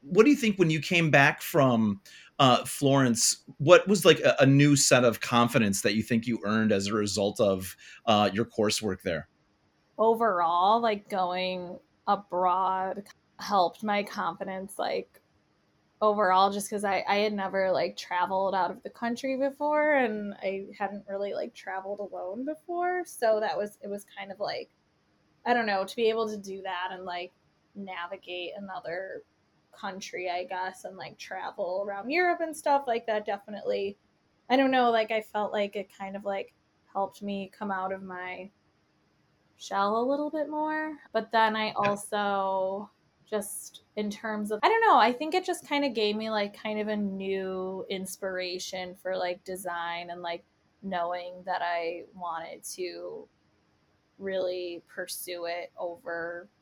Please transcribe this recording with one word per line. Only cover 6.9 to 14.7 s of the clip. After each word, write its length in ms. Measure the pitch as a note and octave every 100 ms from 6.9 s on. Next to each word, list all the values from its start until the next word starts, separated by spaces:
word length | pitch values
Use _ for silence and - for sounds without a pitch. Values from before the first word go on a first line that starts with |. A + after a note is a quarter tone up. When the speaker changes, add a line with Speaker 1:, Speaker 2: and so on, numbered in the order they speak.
Speaker 1:
result 460 | G#2+ G#2 F#2+ G2+ G#2
of, 360 | G#2 F#2+ F#2 - - - -
uh, 240 | G#2+ G#2
your 140 | F#2+ A#2
coursework 560 | - G#2 - G#2+ F#2
there? 260 | G2 D#2+ - _ _ _ _ _ _ -
Speaker 2:
Overall, 840 | A3 A3+ A#3 F3+ E3+ F3 F#3+ A3+
like, 300 | A#3 G#3 G#3
going 720 | G3 F3+ F3+ F#3 F#3 F3 F3+ _ _ -
abroad 1000 | G3+ G3+ F3 F3+ F3+ F#3 F#3+ F#3+ F#3+ G3 - _ _
helped 440 | - G3+ E3+ -
my 200 | G#3+ G#3
confidence, 760 | G#3 - F#3 F3 G3 F#3+ G3